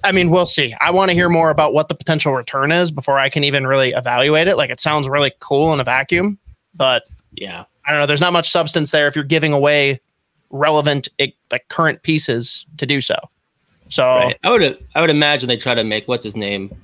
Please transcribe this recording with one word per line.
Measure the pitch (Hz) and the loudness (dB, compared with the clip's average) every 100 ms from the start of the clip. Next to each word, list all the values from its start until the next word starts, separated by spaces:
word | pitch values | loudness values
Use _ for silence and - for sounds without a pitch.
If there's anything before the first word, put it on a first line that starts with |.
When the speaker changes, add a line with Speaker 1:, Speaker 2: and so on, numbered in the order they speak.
Speaker 1:
I | 196 | 0
mean, | 190 175 | 2 2
we'll | 180 175 | 2 2
see. | - 127 110 | -2 -2 -2
I | 165 | 0
wanna | 180 190 | 2 2
hear | 175 175 | 2 2
more | 170 160 | 4 2
about | 147 151 | 2 2
what | 139 156 | 2 -2
the | |
potential | 151 - 156 151 | -6 -2 -2 0
return | 131 120 139 139 | -2 -4 -4 0
is | 170 175 | 2 0
before | 143 135 139 | -2 0 0
I | 135 | 2
can | 151 | 0
even | 143 139 131 | 0 0 0
really | 135 131 | 2 2
evaluate | 120 123 123 143 156 175 | 0 -2 0 2 4 2
it. | 175 | 2
Like, | 131 | -2
it | 123 | -2
sounds | 156 151 135 | -2 -2 -2
really | 143 139 - | -2 -2 -4
cool | - 139 160 | -2 0 2
in | 147 | 0
a | |
vacuum, | 123 127 139 175 202 196 - - _ | 0 -2 0 -2 -2 -4 -14 -20 _
but | 165 131 123 - - _ | -2 0 0 -4 -20 _
Speaker 2:
Yeah. | - 95 87 90 _ | -16 -14 -14 -18 _
Speaker 1:
I | 143 | -4
don't | 151 | -2
know. | 143 | 0
There's | 147 | 0
not | 175 | 2
much | 175 165 | 0 0
substance | 175 156 170 147 | -2 0 -2 0
there | 156 143 | 0 0
if | 156 | -2
you're | |
giving | 143 160 151 | -2 0 2
away | 143 143 147 139 131 _ _ _ _ _ | 2 2 4 2 -2 _ _ _ _ _
relevant, | 135 151 151 147 143 - - | -2 0 2 2 -2 -4 -4
eh, | 139 - _ | -4 -6 _
like, | 123 - | -8 -6
current | - 160 - | -2 -2 0
pieces | - 156 - 117 117 - - - | -2 -2 0 -4 -4 -10 -12 -10
to | 131 | -4
do | 139 | -2
so. | - - - _ _ _ _ _ _ | -2 -6 -6 _ _ _ _ _ _
So | - | 0
Speaker 2:
Right. | 127 127 - - | 2 4 2 0
I | 190 | 0
would, | 233 147 - - | 2 2 -2 -6
I | 151 | 0
would | 165 | 2
imagine | 151 147 147 123 | 2 2 0 -2
they | 117 | -4
try | 131 | -2
to | 117 | -2
make, | 110 107 113 | -2 -4 -4
what's | 123 | -6
his | 107 104 | -6 -8
name? | 101 101 98 - | -6 -6 -8 -16